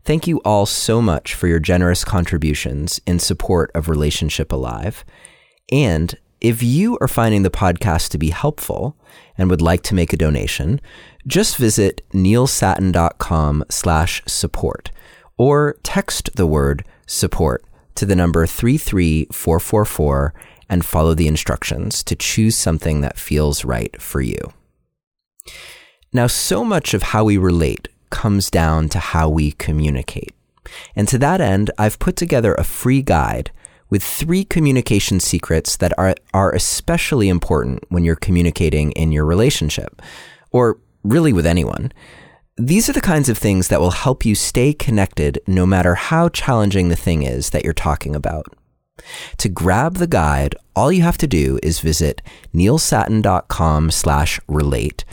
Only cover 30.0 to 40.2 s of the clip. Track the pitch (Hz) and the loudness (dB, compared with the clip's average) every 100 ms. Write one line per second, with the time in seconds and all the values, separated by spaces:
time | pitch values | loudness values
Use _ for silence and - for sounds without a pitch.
30 | - - - - _ _ - - - - | -6 -12 -14 -18 _ _ -20 -20 -10 -4
31 | 104 123 143 190 127 98 104 - - - | 0 2 2 2 2 2 0 0 -2 0
32 | - 180 170 139 113 - - - 123 135 | -4 -2 0 2 2 0 -2 -2 0 2
33 | 135 85 58 57 - - - _ _ 101 | 2 0 0 -4 -8 -14 -20 _ _ -4
34 | - - 156 185 196 180 147 131 - 101 | -2 -4 -2 0 0 0 2 2 2 0
35 | - 95 - 87 - 80 - - 90 - | 2 0 0 -2 0 -2 -2 -2 -2 0
36 | 95 - _ 95 95 - - - - 165 | 0 -2 _ 0 2 0 -2 -4 -2 -2
37 | - 135 101 87 - 76 62 62 - 87 | 0 2 2 2 0 0 -2 -6 -4 0
38 | 82 80 - 87 85 - 82 76 76 - | 2 0 0 2 2 2 0 2 0 0
39 | 80 76 76 87 127 - 76 - - - | 0 2 2 2 2 0 -2 -4 -10 -16
40 | - - | -20 -20